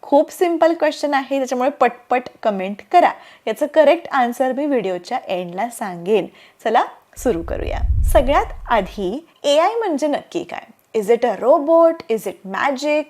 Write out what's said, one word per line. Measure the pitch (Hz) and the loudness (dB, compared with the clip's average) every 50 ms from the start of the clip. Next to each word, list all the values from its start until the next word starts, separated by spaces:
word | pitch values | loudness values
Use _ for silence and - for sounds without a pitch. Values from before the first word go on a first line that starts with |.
| - | -2
खूप | - - 285 311 320 - | 2 2 2 2 2 0
सिंपल | - 381 349 339 330 339 320 339 | -2 -2 0 2 2 2 2 2
क्वेश्चन | 330 311 302 294 - - 285 285 | 2 0 -2 -2 -2 -4 -2 -2
आहे, | 269 269 262 277 277 | -2 -2 -2 -2 -4
त्याच्यामुळे | 269 262 262 247 247 277 | -2 -2 -2 -2 -2 -2
पटपट | 285 - 262 247 247 - - _ 254 254 254 - - _ - | 0 2 0 0 0 -4 -6 _ -4 -4 -4 -6 -18 _ -4
कमेंट | 226 202 190 185 190 208 - - _ - | -4 -2 -2 -6 -6 -8 -10 -12 _ 2
करा. | 349 330 240 - - - - - _ _ | 4 4 4 0 -2 -16 -20 -20 _ _
याचं | - 220 - 294 | -8 -4 -4 -4
करेक्ट | 294 294 320 302 277 320 339 330 - | 0 4 4 6 6 4 2 0 -4
आन्सर | - 277 247 240 240 - 262 262 254 | 0 0 0 0 0 -2 -2 -2 -2
मी | 247 294 | -2 -2
व्हिडिओच्या | 302 285 247 196 190 185 175 175 - 240 254 - - | 0 0 -2 -2 -2 -6 -6 -8 -8 -8 -8 -6 -6
एंडला | 190 180 185 175 175 185 208 247 | -6 -6 -6 -8 -6 -6 -8 -8
सांगेन. | 233 - 233 196 180 170 170 180 220 202 175 190 _ - - - _ _ - | -6 -10 -10 -10 -10 -10 -4 0 0 0 0 -2 _ -20 -20 -20 _ _ -6
चला | 233 220 240 403 - - - _ _ _ | 0 0 0 0 0 -6 -20 _ _ _
सुरू | - - 262 214 165 165 | -4 -2 -2 -2 -2 -4
करूया. | - - - - - - - - - - - - - - | -6 -8 -6 -6 -6 -6 -4 -2 0 0 2 2 4 4
सगळ्यात | 320 262 254 285 339 427 - - - - - | 4 4 4 2 0 0 -2 -8 -16 -6 -2
आधी | 247 220 190 175 - - 196 180 202 285 330 _ _ _ - | -2 -2 -2 -2 -8 -6 -6 -6 -6 -6 -10 _ _ _ 0
एआय | 285 285 294 330 392 440 | 2 2 4 2 2 0
म्हणजे | 466 453 403 320 269 302 | -2 -2 -2 -2 -2 0
नक्की | 302 285 - - _ - 175 - | -2 -2 -2 -6 _ -8 -8 -8
काय? | - - - - _ - _ _ _ _ 226 | -8 -12 -14 -14 _ -20 _ _ _ _ -4
Is | 208 | 2
it | 185 233 233 269 | 2 2 2 2
a | 240 202 185 190 | -2 -2 0 4
robot? | 233 302 339 277 294 330 330 330 330 320 330 - - | 4 4 4 4 4 6 6 6 6 4 0 -4 -4
Is | 226 220 - | -4 -2 -2
it | 196 - - _ 190 190 | -6 -10 -10 _ -10 -6
magic? | - - 269 285 254 285 302 302 302 294 294 | -2 -2 -2 -2 -2 -2 0 0 0 -2 -4